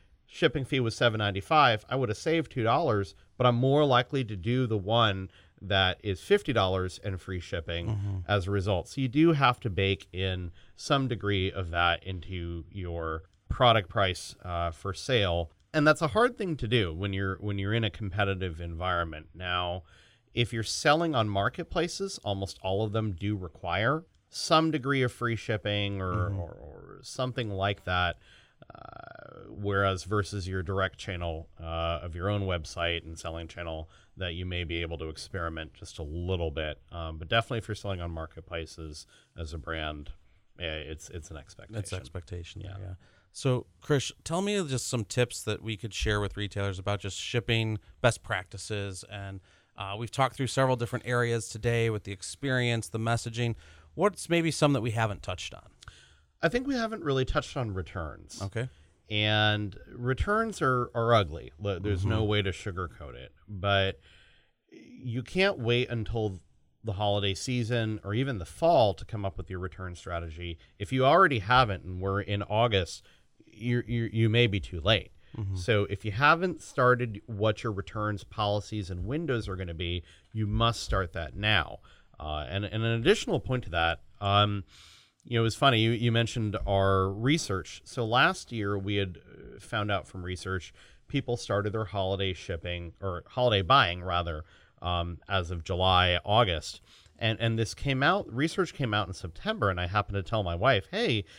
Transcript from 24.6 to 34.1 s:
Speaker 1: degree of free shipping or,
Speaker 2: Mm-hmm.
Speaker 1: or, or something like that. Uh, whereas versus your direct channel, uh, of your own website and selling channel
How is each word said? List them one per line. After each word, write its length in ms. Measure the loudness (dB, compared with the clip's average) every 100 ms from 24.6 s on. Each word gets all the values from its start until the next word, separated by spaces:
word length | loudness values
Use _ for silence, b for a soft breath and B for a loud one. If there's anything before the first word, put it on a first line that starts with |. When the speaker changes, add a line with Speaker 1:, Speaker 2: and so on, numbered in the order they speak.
| 4
Speaker 1:
degree 320 | 0 0 0
of 80 | 0
free 240 | 0 -4
shipping 640 | -4 -2 -2 0 -2 -2 -2
or, 120 | -2 -2 -2
Speaker 2:
Mm-hmm. 80 | -2
Speaker 1:
or, 120 | -6
or 500 | -10 -18 -18 -18 -18
something 480 | -12 -4 -4 -2 -4
like 320 | 0 0 -2
that. 360 | 0 0 0 -2 b b b b -20
Uh, 640 | -20 -18 -18 -18 -20 -20 -20 -18
whereas 560 | -8 0 2 4 2
versus 420 | 0 0 0 -4 -4
your 160 | -4
direct 360 | -2 0 0 -2
channel, 500 | -8 -4 -4 -6 -10 -14
uh, 400 | -8 -2 -2 -2
of 120 | -6
your 140 | -4 -2
own 140 | 0
website 640 | 0 -2 -4 -4 -2 -2
and 140 | -6 -10
selling 300 | -8 -8 -10
channel 400 | -10 -8 -8 -10 b b